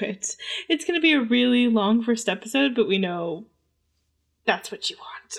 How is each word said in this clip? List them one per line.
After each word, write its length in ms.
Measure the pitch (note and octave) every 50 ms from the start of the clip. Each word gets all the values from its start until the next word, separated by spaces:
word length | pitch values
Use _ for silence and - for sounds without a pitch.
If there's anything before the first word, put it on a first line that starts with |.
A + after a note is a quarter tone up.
it. 360 | G#3 G#3+ F#3+ - - - - - - - - - - -
It's 140 | E4 D#4 -
gonna 140 | - F4 E4
be 120 | D#4+ D#4+
a 80 | D4+ C#4
really 480 | A#3+ A3 A#3+ B3 B3 B3 B3 B3 B3 A#3+
long 340 | A3+ G#3+ G3 G3+ A3+ A#3
first 260 | A3+ A#3+ A#3 A3+ - G3
episode, 440 | F#3 F#3+ - A3 - C4+ C#4 C#4 B3
but 140 | A#3+ G#3 G3
we 80 | G3 F#3+
know 460 | F#3+ F3 F3 E3+ E3+ E3+ D#3+ F3 A3+ - _ _ _ _ _ _ _ _ _ _ _ _ _ _ _ _ _ _ _
that's 260 | - F#3+ - - -
what 160 | - - - -
you 60 | - -
want. 100 | - - - - - - -